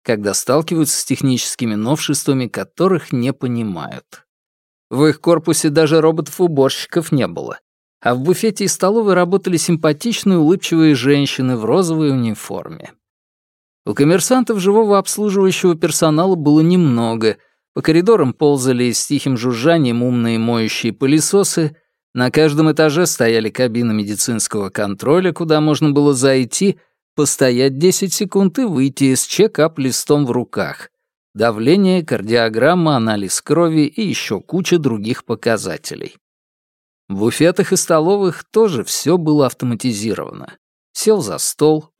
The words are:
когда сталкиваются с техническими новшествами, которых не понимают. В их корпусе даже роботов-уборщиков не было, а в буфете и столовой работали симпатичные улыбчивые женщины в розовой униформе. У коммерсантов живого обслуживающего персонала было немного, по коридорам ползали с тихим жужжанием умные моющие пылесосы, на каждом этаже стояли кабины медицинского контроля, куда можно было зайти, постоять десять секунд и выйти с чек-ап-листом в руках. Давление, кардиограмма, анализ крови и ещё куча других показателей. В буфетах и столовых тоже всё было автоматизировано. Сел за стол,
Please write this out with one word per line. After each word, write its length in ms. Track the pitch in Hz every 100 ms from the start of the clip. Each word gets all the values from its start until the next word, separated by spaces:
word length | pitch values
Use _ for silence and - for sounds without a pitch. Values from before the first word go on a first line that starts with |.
когда 300 | - 107 101
сталкиваются 680 | 95 - 143 160 165 147 -
с 60 |
техническими 680 | - - 135 123 - - 117
новшествами, 760 | 107 113 156 - 139 - 135 120
которых 640 | - 95 - 185 175 -
не 220 | 127 123
понимают. 880 | 131 127 117 110 90 - 64 - - _ _ _ _ _ _ _
В 140 | 127
их 160 | 151 143
корпусе 480 | 170 165 165 151 156
даже 320 | 147 151 160
роботов-уборщиков 1120 | 156 160 151 - 175 139 135 - - 175 160
не 140 | 143 92
было, 320 | 80 62 - _ _ _ _
а 140 | 117
в 60 | 123
буфете 440 | 147 170 220 -
и 40 | 196
столовой 440 | - 190 226 202
работали 460 | 180 175 190 190 165
симпатичные 800 | - 160 160 147 233 208 202 175
улыбчивые 560 | 151 196 - 165 160
женщины 600 | 131 131 143 139 - 127 120
в 80 |
розовой 460 | 110 165 170 160 151
униформе. 840 | 135 113 104 - 92 - 80 - _ _ _ _ _ _ _ _ _
У 100 | -
коммерсантов 680 | 107 147 180 - 254 233 214
живого 380 | 185 214 214 196
обслуживающего 760 | - - 208 196 190 - 180
персонала 640 | 165 170 - 160 151 190 180
было 240 | 147 156
немного, 760 | 160 180 156 117 113 113 110 - _ _ _
по 80 | -
коридорам 500 | 160 160 190 214 131
ползали 600 | - 147 139 127 123 123
с 140 | 110 -
тихим 300 | 143 139 120
жужжанием 680 | 127 113 147 170 127 117
умные 360 | 123 123 117 113
моющие 540 | 113 117 110 - 117
пылесосы, 840 | - 135 156 - 196 190 - 151 156 _ _ _
на 160 | 123 127
каждом 420 | 156 156 147 156
этаже 340 | 151 156 147 175
стояли 440 | - 117 113 107
кабины 420 | - 127 117 120
медицинского 800 | 107 104 101 - 113 - 107 98
контроля, 600 | - 104 98 131 175 185
куда 280 | 170 160 151
можно 300 | 151 147 156
было 240 | 143 147
зайти, 640 | 131 135 131 123 - 196 - _ _ _
постоять 640 | - 143 - 131 123 135 135
десять 360 | 180 - 196
секунд 440 | - 196 196 190 -
и 60 |
выйти 500 | 240 139 139 - 135
с 120 | 127 -
чек-ап-листом 1000 | - 196 - 160 156 131 - - 147
в 60 | 131
руках. 600 | 120 - 107 85 - - _ _ _ _ 104
Давление, 640 | 117 107 120 190 185 185
кардиограмма, 920 | 156 113 101 120 113 110 139 180 160 131
анализ 440 | 113 104 95 -
крови 460 | - 151 170 160 143
и 160 | -
ещё 380 | 196 113 - 101
куча 360 | - 170 - 175
других 480 | 139 110 107 -
показателей. 920 | - 107 120 113 95 - - - 50 - _ _ _ _ _ _ _ _ -
В 80 | 98
буфетах 520 | 113 - 165 185 175
и 40 | 190
столовых 680 | - 160 165 202 185 -
тоже 400 | - 220 220 131
всё 360 | 92 - - 180
было 280 | 156 151 127
автоматизировано. 1120 | - 123 110 127 101 110 95 - 50 - - _ _ _
Сел 300 | - 214 208
за 160 | 110 85
стол, 520 | - - 151 156 -